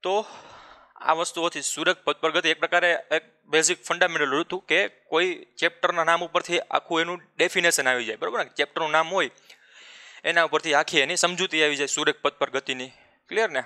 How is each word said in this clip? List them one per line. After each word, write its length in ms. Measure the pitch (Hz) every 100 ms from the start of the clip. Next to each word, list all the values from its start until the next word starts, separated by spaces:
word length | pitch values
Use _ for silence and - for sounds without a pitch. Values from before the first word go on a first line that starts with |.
તો 240 | 185 202 220 - - - - - _ -
આ 160 | -
વસ્તુ 320 | 160 170 - 170
હતી 160 | 156
સુરેખ 340 | 135 - 165 180
પથ 200 | - 147
પર 140 | 160
ગતિ. 180 | 156 165
એક 100 | 160
પ્રકારે 460 | 165 175 175 160 -
એક 340 | 156 - _
બેઝિક 400 | _ 151 160 175
ફંડામેન્ટલ 560 | - 170 180 165 143 139
હતું 260 | 170 185 -
કે 220 | 160 202
કોઈ 580 | - _ 156 185 165 - -
ચેપ્ટરના 460 | 170 - 180 175
નામ 200 | 160 170
ઉપરથી 360 | 170 175 170 175
આખું 400 | - - - 165
એનું 220 | 170 180 - _
ડેફિનેશન 520 | 170 190 170 160 131
આવી 160 | 127
જાય, 120 | 113 110
બરોબર 280 | 175 233
ને? 60 | 143
ચેપ્ટરનું 400 | - 147 - 160
નામ 180 | 156 165
હોય 220 | 190 139 - _ - _ - - - - -
એના 180 | - 170
ઉપરથી 320 | 160 147 165
આખી 260 | 143 160 165
એની 160 | 139 175
સમજૂતી 480 | 175 175 180 156
આવી 120 | 151 143
જાય 100 | 139
સુરેખ 360 | - 151 147
પથ 100 | 139
પર 180 | - 135
ગતિની, 420 | 131 - 131 131 - _ _ _
ક્લિયર 220 | 190 220
ને? 140 | 139